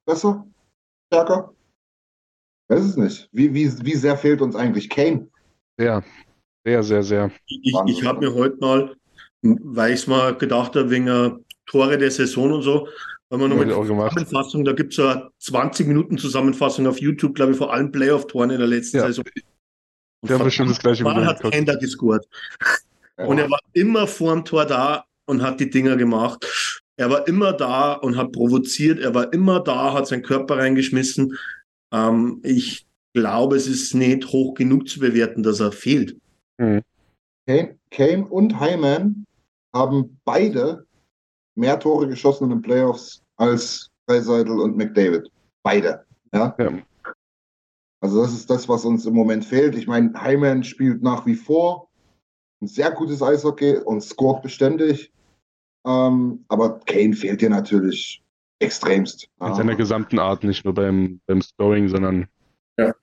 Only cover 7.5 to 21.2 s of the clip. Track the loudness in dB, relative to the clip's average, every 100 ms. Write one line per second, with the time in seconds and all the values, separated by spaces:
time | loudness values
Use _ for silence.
7.5 | -6 -2 0 0 0 -2 -2 -2 0 0
8.5 | 0 0 2 0 -6 _ _ -20 _ 2
9.5 | 2 0 -2 0 0 0 2 2 0 0
10.5 | 0 0 0 0 0 2 2 2 -2 -14
11.5 | -20 -2 2 2 2 0 0 -2 0 0
12.5 | 0 0 0 -2 -14 -18 -18 -8 -2 0
13.5 | 2 0 0 -2 -2 -2 -2 -4 -4 -4
14.5 | -2 -2 -2 -4 0 0 0 -6 _ -6
15.5 | -2 -2 -2 0 0 0 -4 -2 2 2
16.5 | 2 0 0 0 0 -2 0 -2 2 2
17.5 | 2 0 -2 -2 0 2 2 0 -2 0
18.5 | 2 0 0 0 0 0 -2 -8 -12 -18
19.5 | _ _ _ _ _ _ _ -2 2 2
20.5 | 0 0 0 0 2 2 2